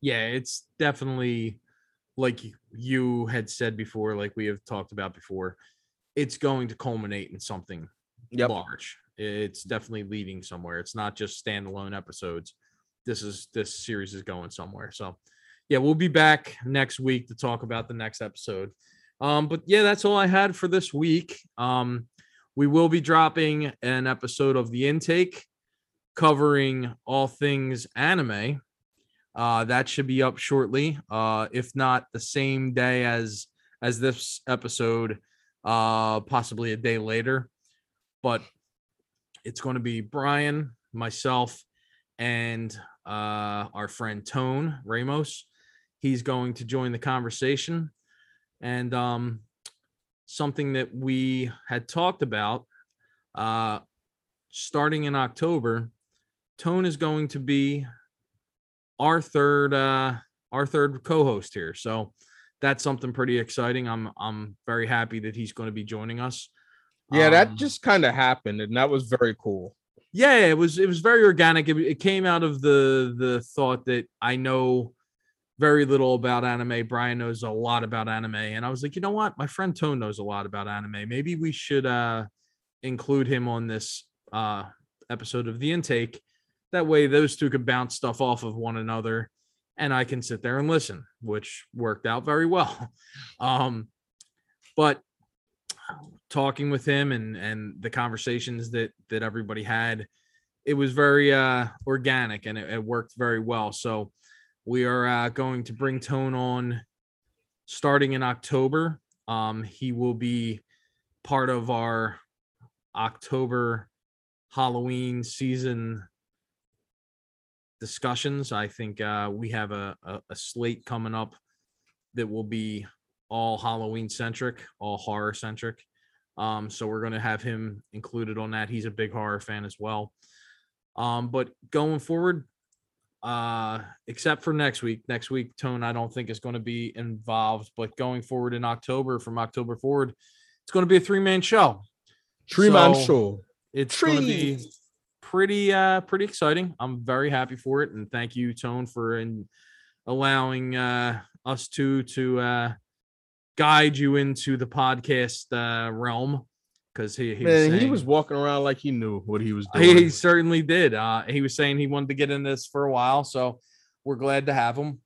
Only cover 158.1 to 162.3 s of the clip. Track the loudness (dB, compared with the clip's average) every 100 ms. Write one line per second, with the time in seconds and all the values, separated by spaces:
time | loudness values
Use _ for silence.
158.1 | 2 4 0 0 2 2 0 -2 -2 -2
159.1 | -4 -4 -2 -2 -4 -2 8 12 12 10
160.1 | 6 6 6 6 2 4 4 4 4 0
161.1 | -2 0 0 0 2 0 2 0 -2 -2
162.1 | 0 0